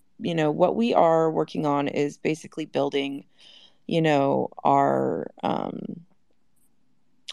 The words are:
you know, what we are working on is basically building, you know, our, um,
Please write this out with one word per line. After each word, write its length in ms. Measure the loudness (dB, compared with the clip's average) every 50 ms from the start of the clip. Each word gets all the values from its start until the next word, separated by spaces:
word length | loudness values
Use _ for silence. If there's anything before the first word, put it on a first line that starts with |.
| _ _ _ -10
you 140 | -6 -4 -2
know, 160 | 0 0 0
what 280 | 2 2 2 0 2 0
we 160 | 0 2 4
are 360 | 4 4 6 6 4 2 2
working 360 | 0 -2 -2 -4 -4 -4 -2
on 240 | 0 0 0 -2 -2
is 280 | -2 -2 -2 -4 -4 -6
basically 480 | -4 -4 -4 -4 -8 -12 -10 -10 -10
building, 600 | -6 -4 -2 -2 -2 -2 -2 -4 -4 -6 -10 -14 _ _ _ -20 -20 -20 -20 -20 -20 _ _ _ -2
you 140 | 0 2
know, 480 | 4 4 4 4 2 2 0 0 -2 -4 -6 -4 0
our, 640 | 2 4 4 4 2 2 0 0 -2 -2 -4 -6 -8 -10 -6 -4
um, 600 | -4 -2 -2 -4 -6 -8 -8 -10 -10 -12 -14 -16 _ _ _ _ _ _ _ _ _ _ _ _ _ _ _ _ _ _ _ _ _ _ _ _ -18